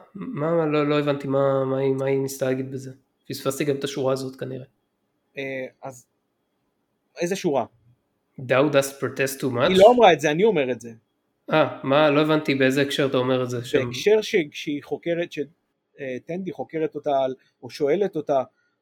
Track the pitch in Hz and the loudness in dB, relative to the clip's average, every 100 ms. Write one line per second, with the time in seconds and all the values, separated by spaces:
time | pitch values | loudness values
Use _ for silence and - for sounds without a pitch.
0 | - 196 262 175 156 170 156 151 147 147 | -16 -14 -10 -6 -2 0 2 0 2 2
1 | 147 143 143 135 139 135 131 131 135 135 | 0 -2 0 2 2 2 0 0 0 0
2 | 135 135 135 135 131 131 131 135 131 - | 0 0 -2 -4 -2 -2 -4 -10 -12 -18
3 | _ _ - 131 139 135 147 139 139 147 | _ _ -14 -6 -4 -2 -2 -2 -4 -2
4 | 131 131 131 131 131 131 127 _ _ _ | -2 -2 -6 -10 -12 -12 -16 _ _ _
5 | _ _ _ 139 135 131 127 - 135 127 | _ _ _ -10 -8 -8 -10 -14 -18 -18
6 | _ _ _ _ _ _ _ _ _ _ | _ _ _ _ _ _ _ _ _ _
7 | _ - 170 190 180 135 107 _ _ _ | _ -6 -6 -2 -2 -2 -4 _ _ _
8 | _ _ _ - 127 127 147 139 135 - | _ _ _ -14 0 2 4 2 0 -4
9 | 127 - 135 - 135 120 156 185 208 247 | -6 -2 -4 -2 -4 0 2 8 8 10
10 | 208 156 151 156 220 170 127 120 117 113 | 6 6 2 2 2 2 0 -4 -10 -18
11 | _ _ _ _ - 160 131 - 135 143 | _ _ _ _ 0 2 2 -2 2 4
12 | 156 143 151 156 151 135 131 135 139 - | 6 4 2 2 0 2 2 2 0 0
13 | 139 135 127 127 127 123 120 147 123 127 | 0 0 2 0 -2 -6 -2 -2 -2 -2
14 | 202 214 208 202 147 - - 143 - 143 | 2 2 2 -2 -2 -6 -8 -8 -8 -8
15 | 170 170 170 - 143 _ _ _ _ - | -4 -4 -6 -8 -10 _ _ _ _ -14
16 | 135 123 - 175 185 143 123 160 156 151 | -10 -10 -8 -8 -8 -10 -8 -6 -6 -4
17 | 147 135 131 131 _ _ 123 - 143 160 | -2 0 -2 -6 _ _ -16 -4 0 0
18 | 190 160 - 139 120 _ _ _ | 0 -4 -2 -2 -2 _ _ _